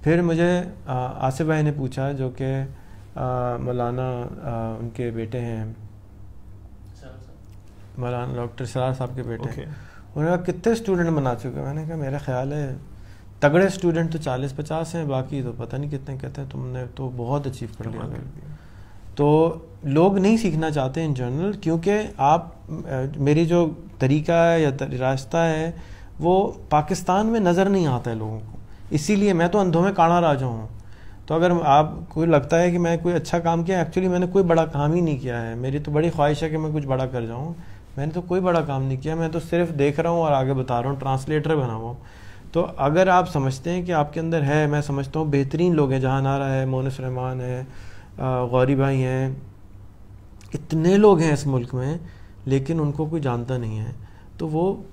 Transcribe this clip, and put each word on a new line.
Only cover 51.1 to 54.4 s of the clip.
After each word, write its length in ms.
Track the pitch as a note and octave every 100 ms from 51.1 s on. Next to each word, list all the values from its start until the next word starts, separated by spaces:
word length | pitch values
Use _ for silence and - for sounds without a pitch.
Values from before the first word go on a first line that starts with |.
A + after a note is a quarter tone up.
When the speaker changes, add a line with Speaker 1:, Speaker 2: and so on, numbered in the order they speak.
| F3+
Speaker 1:
हैं 120 | D#3+
इस 140 | D3 C#3+
मुल्क 280 | C3 B2
में, 260 | B2+ C3 E3 - - - - -
लेकिन 340 | C3+ C3+ E3
उनको 260 | D3+ D3 D#3
कोई 140 | E3
जानता 380 | C3+ A#2+ A#2+ B2+
नहीं 200 | A2+ A2
है, 160 | A2 A2 - - -
तो 80 | -